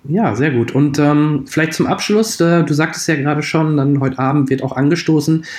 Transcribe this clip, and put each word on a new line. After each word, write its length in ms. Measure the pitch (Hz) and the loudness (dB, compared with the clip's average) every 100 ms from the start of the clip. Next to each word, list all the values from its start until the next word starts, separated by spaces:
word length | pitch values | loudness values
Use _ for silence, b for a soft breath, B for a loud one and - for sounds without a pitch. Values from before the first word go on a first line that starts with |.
Ja, 320 | 143 175 196 107 | -6 -2 0 0
sehr 160 | 151 | 0
gut. 240 | 123 117 131 | 0 0 2
Und, 240 | 147 143 | 0 2
ähm, 460 | 147 147 151 147 - | 2 2 2 -2 -4
vielleicht 260 | - 160 | -2 -2
zum 140 | - 175 | 0 -2
Abschluss, 520 | 190 - 208 220 - | -2 0 0 0 0
äh, 220 | 170 170 | 2 2
du 100 | 156 | 2
sagtest 340 | 147 160 - - | 0 -2 -2 -4
ja 80 | 151 | -2
gerade 280 | 143 147 | 0 -2
schon, 340 | 151 165 156 151 | -2 0 2 2
dann 240 | 139 139 | 2 2
heute 180 | 135 135 | 0 0
Abend 300 | 131 143 135 | 0 2 0
wird 120 | 135 | 0
auch 120 | 131 | -2
angestoßen. 720 | - 143 170 - 156 151 160 160 | 0 0 0 2 0 2 0 -2